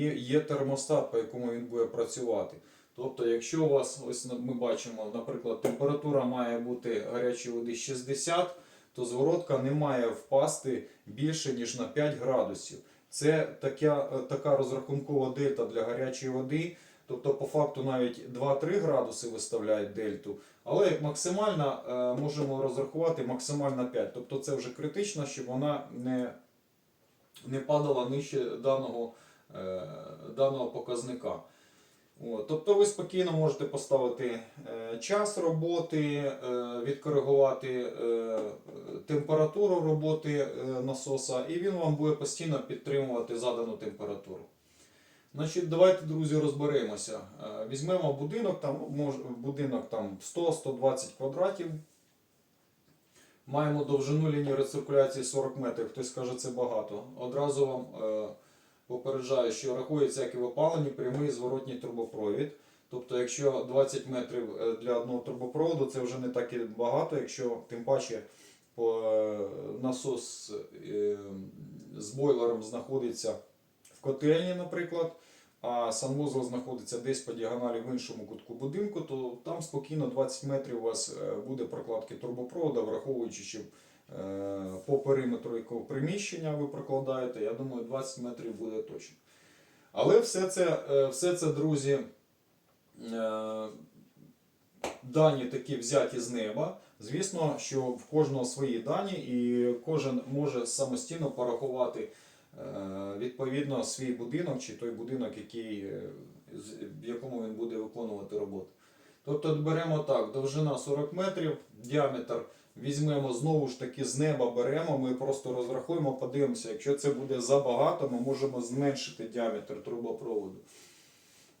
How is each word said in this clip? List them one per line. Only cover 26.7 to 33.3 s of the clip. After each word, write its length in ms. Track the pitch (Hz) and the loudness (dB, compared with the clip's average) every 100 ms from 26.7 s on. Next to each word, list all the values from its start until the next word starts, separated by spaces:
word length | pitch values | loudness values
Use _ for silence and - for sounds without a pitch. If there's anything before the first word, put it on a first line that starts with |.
| _ _ _ _ _ _ - 127 | _ _ _ _ _ _ -16 -8
не 120 | 135 | -4
падала 500 | 131 147 147 131 123 | 2 4 4 2 2
нижче 360 | 143 151 135 117 | 0 -2 0 0
даного, 680 | 117 131 135 131 117 117 - - - _ 95 | 0 2 2 2 -4 -6 -8 -20 -20 _ -8
е, 320 | 95 92 85 - - - - 110 | -6 -6 -6 -10 -12 -14 -6 2
даного 320 | 139 135 120 | 2 2 -4
показника. 720 | 123 - 120 127 127 101 - - _ _ _ _ _ _ - 120 | -6 -4 -4 -4 -6 -6 -6 -10 _ _ _ _ _ _ -12 -8
От, 220 | 113 - | -6 -2
тобто 260 | 156 - | 0 4
ви 120 | 202 202 | 6 6
спокійно 460 | - 180 185 175 | 4 -2 0 2